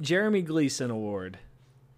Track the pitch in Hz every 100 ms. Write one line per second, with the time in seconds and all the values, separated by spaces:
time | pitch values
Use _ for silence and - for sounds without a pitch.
0 | 147 180 214 208 165 160 139 - 127 110
1 | 107 101 92 95 - - _ _ _